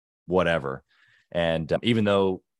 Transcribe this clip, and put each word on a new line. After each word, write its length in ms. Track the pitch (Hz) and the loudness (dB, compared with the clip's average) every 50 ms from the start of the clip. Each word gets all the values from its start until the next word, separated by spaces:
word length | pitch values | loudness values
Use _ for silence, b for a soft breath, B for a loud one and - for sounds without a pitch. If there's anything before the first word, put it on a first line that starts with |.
| _ _ _ _ _ | _ _ _ _ _
whatever. 580 | - 90 92 85 85 82 80 67 67 67 67 - b b b b b b b b b | -2 0 2 2 2 0 -2 -2 -6 -8 -10 -12 b b b b b b b b b
And, 400 | b 85 85 82 82 80 80 71 | b -2 0 0 0 -2 -2 -2
um, 80 | 85 - - | -4 -2 0
even 200 | 113 117 113 104 | 0 0 2 2
though 380 | 104 101 98 98 95 92 - _ _ _ _ | 2 2 2 2 0 -2 -4 _ _ _ _